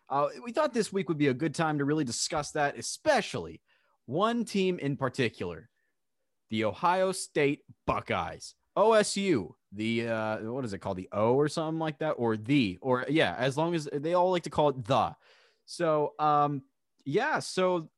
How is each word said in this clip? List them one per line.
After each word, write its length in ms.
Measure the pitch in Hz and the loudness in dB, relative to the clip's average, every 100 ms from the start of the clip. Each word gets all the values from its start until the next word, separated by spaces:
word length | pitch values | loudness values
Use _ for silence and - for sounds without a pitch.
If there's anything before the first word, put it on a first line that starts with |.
| - | -4
uh, 180 | 135 - 156 | 0 0 -2
we 100 | 240 | -6
thought 200 | 233 302 | 0 0
this 180 | 240 202 | 0 0
week 180 | 196 185 | -2 -2
would 80 | 151 | 2
be 100 | 143 | 2
a 60 | |
good 200 | 127 156 | 2 -2
time 240 | - 160 151 | 0 0 0
to 80 | 143 | 0
really 200 | 156 131 | 0 0
discuss 460 | 110 - 160 147 | -2 -4 -4 -4
that, 260 | 156 143 117 | 0 -2 -2
especially 840 | - - 311 262 - 113 82 80 _ _ _ _ - | -8 -4 2 2 0 -6 -8 -12 _ _ _ _ -6
one 400 | 143 214 240 226 | 0 0 0 -2
team 340 | 196 185 175 | 0 0 0
in 160 | 139 143 | -2 -2
particular, 760 | 131 - 117 - 92 82 - _ _ _ _ _ _ _ - | -2 0 -2 -2 -8 -8 -14 _ _ _ _ _ _ _ -6
the 140 | 110 | -2
Ohio 480 | 110 101 175 185 185 | 0 0 2 2 0
State 520 | 185 - 165 143 147 - - - | -2 -4 0 2 0 -8 -8 -4
Buckeyes. 680 | 107 - 101 82 78 - - _ - | -2 -2 -4 -4 -8 -16 -20 _ 2
O 160 | 214 | 4
S 240 | 220 202 202 | 4 2 0
U, 380 | 196 139 80 - _ | 2 2 0 -10 _
the, 340 | 98 110 117 117 | -4 -2 0 0
uh, 300 | 110 110 110 | -2 -2 -4
what 200 | 110 127 | -4 -6
is 80 | 123 | -6
it 60 | 98 | -6
called? 180 | 107 92 | -6 -6
The 120 | - | -4
O 220 | 101 110 | 0 4
or 160 | 131 147 | 4 2
something 300 | 170 160 160 | 0 -4 -2
like 200 | 156 147 | -4 -2
that? 120 | 156 | -4
Or 260 | - 120 110 | 0 0 0
the, 420 | 107 143 104 90 | 2 2 2 0
or, 240 | 131 123 127 | 0 0 2
yeah, 260 | 156 113 85 | 2 2 2
as 200 | 131 135 | -2 0
long 180 | 165 170 | 0 -2
as, 140 | 147 | -4
they 220 | 147 151 | -4 0
all 180 | 180 180 | 2 2
like 120 | 180 | 0
to 60 | 165 | -2
call 200 | - 147 | 2 2
it 160 | 131 107 | 2 0
the. 280 | 127 87 80 _ _ _ _ - | 2 2 -4 _ _ _ _ -14
So, 480 | - 170 151 147 - | -2 2 2 0 0
um, 420 | 151 147 147 143 - _ _ _ - | 2 4 4 0 -8 _ _ _ -4
yeah, 320 | 185 285 247 | -2 0 -2
so 500 | - - 185 180 156 | -2 0 2 0 -4